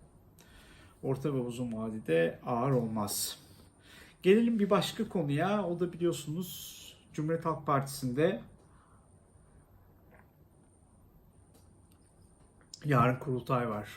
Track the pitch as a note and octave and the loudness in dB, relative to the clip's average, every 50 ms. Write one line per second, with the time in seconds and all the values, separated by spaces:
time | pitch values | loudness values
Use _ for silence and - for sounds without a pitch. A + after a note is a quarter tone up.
0 | - - - - - - - - - - - - - - - - - - - - | -20 -20 -20 -20 -20 -20 -20 -20 -20 -20 -20 -20 -20 -20 -20 -20 -20 -20 -16 -6
1 | - C3+ C3 - - D3+ C3+ C3 A#2+ A#2+ A#2 B2+ B2+ A#2 A2 A2 A2+ A2+ G#2+ A2 | -2 -2 -2 0 0 0 0 0 -2 -2 -4 -4 -4 -4 -4 -4 -4 -6 -6 -6
2 | - D#3+ E3 E3 E3 E3 - - - B2+ A#2+ A#2 B2+ C#3+ C3 A#2+ A2+ A2 A2 G#2+ | -2 2 2 4 4 2 -2 -4 -4 -2 0 0 2 2 2 2 2 0 -2 -2
3 | B2 - - - - - - - - - - - - - _ _ - - - - | -2 -2 -4 -4 -4 -6 -8 -12 -18 -20 -20 -20 -20 -20 _ _ -20 -20 -20 -20
4 | - - - - - F3+ G#3 A#3 A#3 A#3 A#3 G3+ G3+ F#3 G3+ G3+ - - - - | -20 -20 -12 0 4 6 6 6 6 4 2 2 2 4 4 2 2 0 -4 -4
5 | G#3+ - - F3+ D#3 C#3+ C#3 D3+ F3 G3 G#3 G#3 F#3 E3+ F3 E3 F3+ E3+ F3 E3 | -6 -2 -2 -2 0 0 0 0 2 0 0 0 0 -2 -2 -2 -4 -4 -2 -2
6 | F3 E3+ D3+ - - D3+ D3+ F3+ F3+ - - - - - - - - - - - | 0 0 0 -2 -6 -6 -6 -6 -6 -8 -10 -14 -14 -16 -16 -18 -20 -20 -20 -20
7 | - - - D#3 D3+ D#3 E3 E3 - E3 D#3 - - D3+ C#3+ C3+ C#3 - - - | -20 -10 -6 -4 -2 -2 -2 0 0 -2 -4 -2 0 2 2 2 2 -2 -6 -4
8 | C3+ B2 A#2+ C#3+ D#3+ F#3+ A#3 - - - - - - - - - - - - - | -4 -2 2 4 4 2 2 0 -8 -14 -20 -20 -20 -20 -20 -20 -20 -20 -20 -20
9 | _ _ - - - _ - - - - - - - _ - - - - - - | _ _ -20 -20 -20 _ -20 -20 -20 -20 -20 -20 -20 _ -20 -20 -20 -20 -20 -20
10 | - - - - - _ _ - - _ _ - - _ _ - - - - - | -20 -20 -20 -20 -20 _ _ -20 -20 _ _ -20 -20 _ _ -20 -20 -20 -20 -20
11 | - - _ - - - - - - - - - - - - - - - - - | -20 -20 _ -20 -20 -20 -20 -20 -20 -20 -20 -20 -20 -20 -20 -20 -20 -20 -20 -20
12 | - _ _ - - - - _ - - - - - - - - - C#3+ C3+ B2 | -20 _ _ -20 -20 -20 -20 _ -20 -20 -20 -20 -20 -20 -18 -6 0 2 4 6
13 | A#2+ B2 B2+ - - C#3+ B2+ A#2+ - - C3+ A#2+ A#2+ A2+ G#2 G#2 G#2 - - | 6 4 4 0 -2 -4 -4 -4 -2 -2 -2 0 0 -2 -4 -6 -8 -10 -16